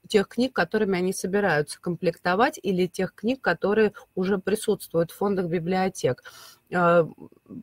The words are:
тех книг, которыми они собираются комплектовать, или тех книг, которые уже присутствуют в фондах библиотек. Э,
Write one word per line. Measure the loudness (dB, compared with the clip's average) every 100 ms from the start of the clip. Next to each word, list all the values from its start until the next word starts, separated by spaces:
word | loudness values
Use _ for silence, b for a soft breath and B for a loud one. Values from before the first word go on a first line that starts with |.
| 0
тех | 0 0
книг, | 0 0
которыми | 0 -2 0 0 0
они | -2
собираются | -4 -4 0 2 0 -2 -6
комплектовать, | -8 -4 -4 -2 -2 2 0 0
или | -2 0 -2
тех | -2 -6
книг, | -4 -4 -2
которые | -2 0 0 2 2 B -8 -4
уже | 0 0
присутствуют | 0 -2 0 -2 -2 -2 -2
в | -2
фондах | -2 -2 -2
библиотек. | -2 -2 0 0 0 -2 -2 B B B B _
Э, | 0 4 4 2 -4 -20 _ -18 -18